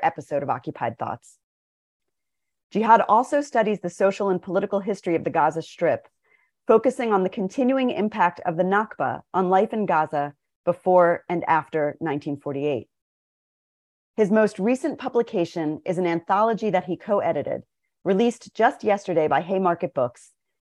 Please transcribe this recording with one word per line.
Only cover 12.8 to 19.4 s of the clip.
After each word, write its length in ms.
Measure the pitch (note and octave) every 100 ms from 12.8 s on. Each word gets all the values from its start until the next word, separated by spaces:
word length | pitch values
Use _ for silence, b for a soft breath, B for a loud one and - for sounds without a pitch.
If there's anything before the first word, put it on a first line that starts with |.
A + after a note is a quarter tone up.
| - _ _ _ _ _ _ _ _ _ _ _ _ -
His 120 | G3
most 300 | A3 G#3 -
recent 400 | G#3+ B3+ D#4 C4+
publication 840 | B3 A#3+ A#3 G3+ E3+ F3 D#3 D3+
is 140 | - F3
an 80 | F3
anthology 640 | E3+ - G3 A3+ G#3 G#3+
that 160 | F3+ F3+
he 100 | F3
co-edited, 680 | - G3+ E3+ D3+ - - - _ _ _
released 500 | F3+ G3 A#3+ - -
just 300 | - A#3 -
yesterday 440 | G#3+ G3 - D#3+ D#3
by 140 | C#3+